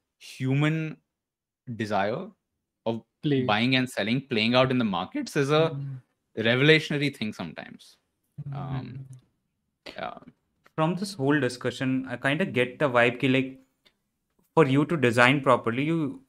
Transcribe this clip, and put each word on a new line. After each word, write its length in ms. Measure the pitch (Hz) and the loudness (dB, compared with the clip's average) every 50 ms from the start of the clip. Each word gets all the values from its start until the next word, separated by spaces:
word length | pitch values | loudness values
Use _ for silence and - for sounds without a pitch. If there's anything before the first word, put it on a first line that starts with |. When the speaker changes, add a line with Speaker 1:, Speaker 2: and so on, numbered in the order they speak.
| _ _ _ _ | _ _ _ _
Speaker 1:
human 800 | - - - - 135 131 135 143 147 151 160 160 160 156 - - _ _ _ _ _ _ _ _ _ _ _ _ _ - 117 | -20 -20 -10 -6 -2 0 0 2 2 2 0 -2 -4 -6 -10 -14 _ _ _ _ _ _ _ _ _ _ _ _ _ -12 -8
desire 540 | 101 107 104 107 95 98 104 117 165 196 226 - _ _ _ _ _ _ _ _ _ _ | -6 -4 -2 0 0 0 0 -2 -6 -8 -12 -16 _ _ _ _ _ _ _ _ _ _
of 180 | 113 117 113 - _ _ _ - | -6 -6 -6 -8 _ _ _ -2
Speaker 2:
Play. 220 | 151 143 135 113 | 0 0 2 2
Speaker 1:
buying 320 | 95 104 107 117 127 131 | 2 2 2 2 2 2
and 120 | 131 127 123 | 2 0 -2
selling 360 | - 113 101 107 117 139 139 | -2 -4 -2 -2 -2 -2 -2
playing 280 | - 120 107 107 113 123 | -2 -2 0 0 2 4
out 160 | 127 131 131 | 4 4 4
in 80 | 127 127 | 2 0
the 60 | 120 | 0
markets 520 | 107 92 87 90 - - 285 262 - - | 0 -2 -4 -4 -6 -6 -8 -8 -4 -2
is 140 | 156 139 135 | -2 0 2
a 200 | 151 156 165 160 147 | 2 2 2 0 -2
Speaker 2:
Mm. 280 | 139 139 139 135 127 - _ _ _ _ _ _ | -4 -8 -10 -10 -12 -16 _ _ _ _ _ _
Speaker 1:
revelationary 760 | 110 110 113 120 127 139 151 156 156 156 - 156 143 147 143 | -2 0 2 2 4 6 6 6 6 4 0 -2 -2 -2 -4
thing 220 | 143 - 113 107 101 | -4 -4 -6 -6 -6
sometimes. 640 | - 95 80 73 - - - - - - - - _ _ _ _ _ _ _ _ - - 143 | -8 -10 -12 -12 -12 -14 -16 -18 -20 -20 -20 -20 _ _ _ _ _ _ _ _ -16 -14 -12
Speaker 2:
Mm. 60 | 135 | -12
Speaker 1:
Um, 520 | - - 139 139 131 - - 135 135 135 - - - - _ _ _ _ _ _ _ _ _ _ _ _ | -10 -8 -8 -8 -8 -8 -10 -12 -14 -16 -16 -18 -20 -20 _ _ _ _ _ _ _ _ _ _ _ _
yeah. 320 | - - - - - - - - - - _ _ _ _ _ _ _ _ | -18 -12 -10 -10 -10 -10 -14 -18 -20 -20 _ _ _ _ _ _ _ _
Speaker 3:
From 200 | - 156 165 185 | -2 -2 -2 -2
this 180 | 175 208 196 - | -2 -6 -8 -6
whole 240 | - 135 135 147 151 | -2 0 2 2 2
discussion, 640 | 131 123 - - - 123 117 - 135 131 131 131 131 - | 2 0 -2 -4 -6 -6 -4 -4 -2 -2 -2 -2 -4 -6
I 80 | 120 | -8
kinda 300 | 120 - 135 147 156 196 | -4 -2 -2 -2 0 -2
get 320 | 165 113 123 123 - - - | -2 0 0 0 0 0 -2
the 100 | 151 139 | -2 2
vibe 300 | 123 120 117 123 120 - | 4 4 4 4 2 2
ki, 80 | - 131 | 0 2
like, 300 | 131 135 131 131 - - _ _ _ _ _ _ _ _ _ _ _ _ _ _ _ _ _ _ _ | 2 2 0 -2 -6 -14 _ _ _ _ _ _ _ _ _ _ _ _ _ _ _ _ _ _ _
for 120 | 160 160 | 4 4
you 180 | 135 131 143 - | 6 4 2 2
to 100 | 143 175 | 2 0
design 440 | 156 127 123 110 123 123 123 156 147 | 2 2 2 4 6 6 6 4 4
properly, 440 | 131 143 123 120 - 117 117 127 143 | 4 4 2 4 2 0 -2 -2 -2
you 380 | 156 165 165 156 131 135 - - | -2 -2 -2 -2 -4 -6 -10 -12